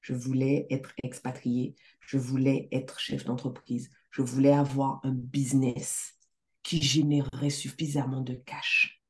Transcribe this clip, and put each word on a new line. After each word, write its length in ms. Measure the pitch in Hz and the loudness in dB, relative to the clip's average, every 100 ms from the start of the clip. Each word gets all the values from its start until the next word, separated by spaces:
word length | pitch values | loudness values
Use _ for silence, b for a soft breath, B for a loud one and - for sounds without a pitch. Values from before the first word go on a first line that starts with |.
je 140 | - | -6
voulais 520 | 127 127 131 131 143 - | -6 -2 0 2 2 0
être 200 | - - - | -4 -4 -10
expatriée, 720 | - - - 123 127 123 127 b b b | -10 -8 -10 -6 -2 0 -2 b b b
je 180 | - 135 | -4 -2
voulais 500 | 123 131 135 131 - | 0 2 2 2 0
être 260 | 131 127 - | -4 -4 -10
chef 260 | - 139 | -6 -4
d'entreprise, 640 | - 123 131 - - 120 - b b | -4 -4 -4 -8 -6 -6 -6 b b
je 120 | - | -4
voulais 300 | 123 131 135 | -2 4 6
avoir 480 | 143 139 135 139 - | 6 4 2 0 0
un 80 | 135 | -4
business 1000 | 127 123 143 127 135 127 120 - - - _ _ _ _ _ | -4 -2 -2 2 4 4 0 -6 -6 -8 _ _ _ _ _
qui 200 | - 170 | -2 0
générerait 680 | 139 143 147 147 123 - 143 | 4 4 4 2 0 -2 -2
suffisamment 720 | 139 135 - 156 143 127 131 | -2 -8 -6 -2 -2 -2 -4
de 140 | 127 | -4
cash 680 | 123 - - - - - - | -8 -10 -8 0 2 2 -2